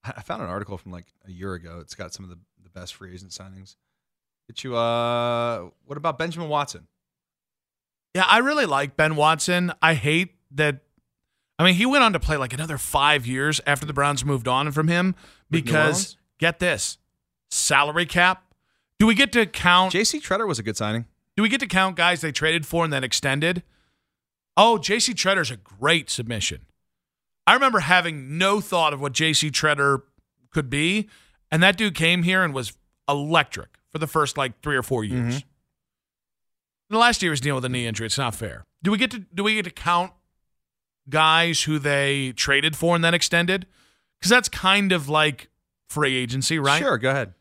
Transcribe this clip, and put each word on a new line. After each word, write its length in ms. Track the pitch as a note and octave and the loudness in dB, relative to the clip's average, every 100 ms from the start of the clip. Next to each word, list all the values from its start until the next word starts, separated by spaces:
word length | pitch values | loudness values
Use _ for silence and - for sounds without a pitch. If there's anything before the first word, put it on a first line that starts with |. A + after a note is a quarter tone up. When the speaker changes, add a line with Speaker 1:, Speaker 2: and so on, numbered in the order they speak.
Speaker 1:
I, 100 | - A#2+ | -14 -16
I 40 | |
found 200 | - F3 | -12 -10
an 80 | F2 | -8
article 280 | F#2 G2+ F#2+ | -10 -10 -14
from, 140 | - | -14
like, 140 | F2+ F2 _ F#2+ | -18 -20 _ -20
a 40 | |
year 220 | F2+ G2 | -14 -12
ago. 240 | F2+ E2+ E2+ | -12 -14 -18
It's 140 | D#2+ - | -18 -16
got 180 | F2+ | -14
some 120 | - F#2+ | -14 -18
of 40 | |
the, 60 | F2 F#2 _ | -20 _ _
the 60 | F#2+ | _
best 260 | F#2 F2+ - | -20 -18 -18
free 180 | F#2 | -18
agent 180 | F2+ F#2 | -20 -18
signings. 440 | - F#2+ F#2+ F#2+ _ _ _ _ _ _ _ _ | -20 -20 -20 -20 _ _ _ _ _ _ _ _
Get 160 | A#2 | -14
you, 120 | C3+ A#2+ | -6 0
uh, 960 | A#2 A#2 A#2 A#2+ A#2+ A#2+ A#2+ A2+ F2 _ _ | 0 0 0 0 -2 -2 -2 -6 -10 _ _
what 120 | C#3+ | -6
about 200 | D#3+ C#3 | -6 -4
Benjamin 320 | E3 E3 E3 | -8 -8 -4
Watson? 380 | D3 C#3+ - E2+ _ _ _ _ _ _ _ _ _ _ _ _ F#3 | -4 -4 -8 -20 _ _ _ _ _ _ _ _ _ _ _ _ 0
Speaker 2:
Yeah, 100 | F#3 | 4
I 120 | G#3+ | 4
really 260 | C4 D4+ A3 | 4 0 2
like 300 | C#3 C#3+ - | 0 -2 0
Ben 180 | D#3 D#3 | 0 4
Watson. 580 | D3+ D#3+ - F3+ F3+ - | 2 2 0 0 -2 0
I 120 | D#3+ | 2
hate 420 | D#3 C3+ D#3+ F#3 _ _ | 2 0 0 -2 _ _
that. 280 | C#3 D3+ C3+ _ _ _ _ _ _ _ _ | -2 -2 -2 _ _ _ _ _ _ _ _
I 40 | |
mean, 120 | F3 F3+ | 4 4
he 100 | A#3+ | 2
went 180 | C#4 | 4
on 100 | A#3 | 4
to 60 | F3 | 2
play, 180 | - D3+ | -2 -2
like, 160 | B2+ | -4
another 240 | B2+ D#3+ C#3+ | -6 -6 -6
five 480 | - C#3+ C#3+ D3+ A#2+ | -2 2 4 2 0
years 340 | C3 C#3+ D3+ - | -2 -2 -2 -2
after 180 | C#3 D3+ | -2 -2
the 80 | |
Browns 320 | C#3+ C#3+ C#3+ C#3 | -2 0 0 -2
moved 220 | C#3 A#2+ | -2 0
on 240 | B2+ D3 | -2 0
from 160 | C#3+ D#3 | 0 0
him 200 | E3+ F#3 | 2 0
Speaker 1:
With 80 | F3+ - _ _ | -2 -10 _ _
New 100 | E3 | -4
Speaker 2:
because, 240 | - D#3 D#3 | 0 2 2
Speaker 1:
Orleans? 320 | E3 G3 - _ _ | 0 -4 -10 _ _
Speaker 2:
get 200 | D#3+ E3 | -2 0
this, 380 | F3+ B2 - - _ _ _ _ _ | -2 -2 -6 -10 _ _ _ _ _
salary 540 | - - C#3 D3 D3+ F3 | -4 2 2 2 0 -2
cap. 360 | F3 F3+ F#3 _ _ _ _ _ _ | 2 2 2 _ _ _ _ _ _
Do 80 | G#3+ | 4
we 80 | |
get 180 | A3 C#4 | 4 4
to 120 | A#3+ G#3 | 2 0
count 460 | - F3+ F3+ F#3 | 0 4 4 4
Speaker 1:
J 120 | F3+ | 2
C 160 | A3+ D4+ | 0 -2
Tretter 280 | - F#3+ A3 | -4 -4 -2
was 100 | B2+ | -4
a 60 | |
good 140 | G#2+ G#2+ | -6 -6
signing. 280 | G#2+ A2+ A#2 _ _ - | -4 -4 -8 _ _ 0
Speaker 2:
Do 80 | |
we 60 | G#3+ | 2
get 100 | B3+ | 2
to 80 | B3 | 2
count 280 | F3 F#3+ F3 | 2 2 2
guys 260 | F3 F3 | 0 2
they 100 | E3 | -4
traded 340 | C3+ D#3 E3 D#3 | -2 0 0 -2
for 180 | E3+ | -2
and 80 | E3 | 0
then 120 | C#3 | -2
extended? 580 | C3 - C#3 C#3 D#3+ F3+ - _ _ _ _ _ _ _ _ - | -2 -2 -2 0 0 -2 -8 _ _ _ _ _ _ _ _ 4
Oh, 200 | A3 A3 | 4 4
J 220 | D#3 A3 | 0 -2
C 140 | A#3 | -2
Tretter's 380 | A3+ F#3 G3 C3+ | -2 0 0 0
a 60 | A2+ | -6
great 520 | _ G2 C3+ E3+ C#3+ | _ -4 0 0 0
submission. 560 | - A2+ A2+ - C2+ - _ _ _ _ _ _ _ - | -8 -6 -6 -6 -8 -18 _ _ _ _ _ _ _ 2
I 60 | |
remember 260 | A#3+ C#4 A3 | 4 4 2
having 580 | D3 F3+ E3+ D3+ C3 D#3 | 4 4 2 -6 -8 0
no 240 | F#3+ G#3 | 2 2
thought 320 | G3+ F3+ D#3+ | 0 0 0
of 80 | C#3+ | 0
what 120 | C#3+ | -4
J 200 | B2 D#3+ | -2 0
C 180 | D3 D#3 | 0 0
Tretter 500 | C3 D#3 D3 C#3 C3+ - _ _ _ _ | 0 0 2 2 0 -4 _ _ _ _
could 180 | - C3+ | -6 -4
be, 400 | C#3+ D#3+ G3+ G#3+ - _ _ _ | -2 0 -2 -4 -12 _ _ _
and 100 | D#3+ | 2
that 160 | F#3 G3 | 4 4
dude 180 | G#3+ D#3 | -2 0
came 280 | E3 F3+ | 0 2
here 200 | E3+ F#3+ | 0 0
and 100 | F3+ | 0
was 200 | C3+ A#2+ - _ _ - | -2 -8 -12 _ _ -4
electric 680 | C#3+ D3 E3 D3 - - _ _ | -4 0 0 0 -6 -16 _ _
for 60 | D#3 | -8
the 80 | D#3 | -4
first, 300 | D#3+ C#3+ - | 0 0 -2
like, 240 | C3+ A#2+ | -4 -4
three 140 | D3+ C3+ | -4 -2
or 80 | |
four 200 | A#2+ B2+ | -2 -4
years. 320 | G#2+ B2+ A#2+ B2 | -2 -4 -4 -4
Speaker 1:
Mm-hmm. 80 | - _ _ _ _ _ _ _ _ _ _ _ _ _ _ | -8 _ _ _ _ _ _ _ _ _ _ _ _ _ _
Speaker 2:
The 80 | G#3+ | 4
last 240 | A#3 A#3 | 4 4
year 100 | F3+ | 0
was 100 | D3 | -2
dealing 140 | C3+ C3+ | -2 -2
with 100 | B2 | -4
a 40 | |
knee 160 | B2+ A#2 | -4 -4
injury. 180 | G#2+ A2+ | -6 -6
It's 120 | - | -4
not 180 | C3 - | -4 -6
fair. 300 | A2 C2+ - _ | -10 -12 -20 _
Do 80 | E3+ | -2
we 60 | G#3 | 0
get 140 | C4 | 0
to, 80 | B3 F#3 | -4 -12
do 100 | E3+ | -4
we 120 | G3+ G#3+ | -2 -2
get 80 | G3 | -4
to 60 | |
count 400 | - - F3 F#3 _ _ _ _ _ _ _ _ _ - | -6 0 0 0 _ _ _ _ _ _ _ _ _ -4
guys 540 | D3+ D#3+ D#3+ E3+ D#3+ | 2 4 4 2 0
who 140 | - D3+ | -2 -2
they 520 | C#3+ C#3+ C#3 C#3 C3+ | 0 0 0 -2 -4
traded 420 | A#2+ - C#3 D3+ D3+ | -4 0 2 0 -2
for 200 | E3 E3+ | 0 2
and 80 | |
then 100 | E3 | 2
extended? 520 | E3+ - E3+ F3 F#3+ F3+ _ _ _ _ _ | 0 0 0 0 -2 -4 _ _ _ _ _
'Cause 80 | F3+ | 2
that's 200 | A#3+ - | 2 2
kind 420 | - F#3+ G3+ G3 | -2 2 2 2
of 180 | F3+ C#3 | 0 0
like 400 | D3+ D3+ D3 - _ _ _ _ | 2 2 -2 -14 _ _ _ _
free 260 | D3+ C#3+ C3 | -2 0 0
agency, 420 | B2 C3 C3 D#3+ | -2 -4 -2 0
right? 200 | C#3 D3 | 2 2
Speaker 1:
Sure, 180 | C#4 C#3+ | 2 0
go 120 | B2+ | 0
ahead. 240 | C3+ G#2+ - | -2 -4 -10